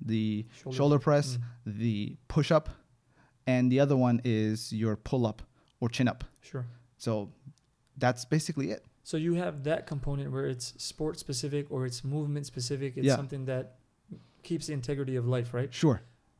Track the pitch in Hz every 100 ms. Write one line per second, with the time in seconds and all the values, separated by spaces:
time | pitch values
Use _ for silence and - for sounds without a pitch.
0 | 110 110 107 104 113 - 131 131 143 147
1 | 156 147 135 123 120 - 110 104 117 104
2 | 104 - - 165 143 160 - - _ _
3 | _ _ _ _ - 127 127 131 139 135
4 | 123 120 123 110 107 110 - 110 113 107
5 | - 131 110 - - _ _ _ 120 -
6 | 123 - - _ - 135 123 - _ _
7 | 117 107 101 - - - _ _ _ 131
8 | 123 123 - 156 - 147 143 - - _
9 | - 160 165 170 180 147 143 165 - 143
10 | 143 139 139 131 139 123 - - - -
11 | 156 165 - 131 143 143 143 139 127 120
12 | 135 147 147 147 143 127 120 139 139 127
13 | 135 120 131 139 131 127 - - _ _
14 | - - - _ - 165 - 143 123 143
15 | 131 127 120 123 117 120 135 - 156 101
16 | - _ _